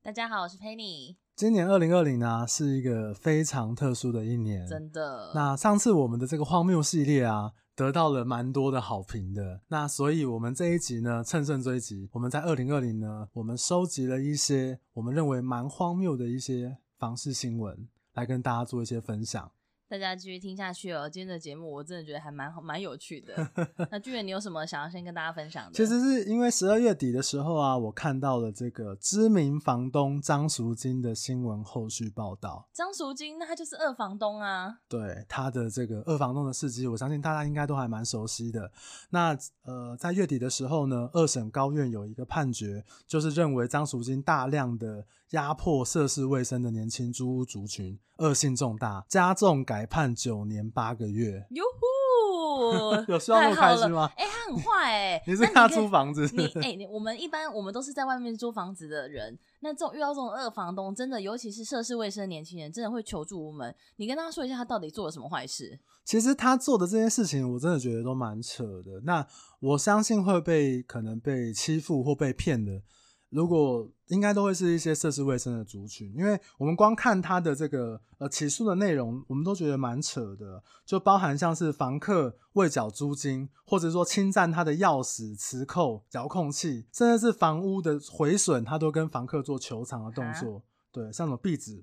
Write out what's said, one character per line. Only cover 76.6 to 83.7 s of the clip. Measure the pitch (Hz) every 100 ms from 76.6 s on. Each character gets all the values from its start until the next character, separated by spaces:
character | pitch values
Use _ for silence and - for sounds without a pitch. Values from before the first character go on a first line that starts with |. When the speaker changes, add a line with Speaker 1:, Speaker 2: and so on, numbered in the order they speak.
Speaker 2:
们 | 143 170
光 | 214
看 | 226 247 190
他 | 170 180
的 | 165
这 | 139 151
个， | 139 117 110 _ _
呃， | 139
起 | - 147
诉 | - 220
的 |
内 | 185 202
容， | 147 117 123 -
我 |
们 | 135
都 | 170
觉 | 196 156
得 | 135
蛮 | 127 120
扯 | 156 - 110 98
的， | 101 92 _ -
就 | - 190
包 | 196 196
含 | 180 143
像 | 170 160
是 | 165
房 | 147 127 139
客 | - 190 131 - _
未 | 202 180
缴 | 139 110
租 | 104 143
金， | 143 143 131 139 _
或 | _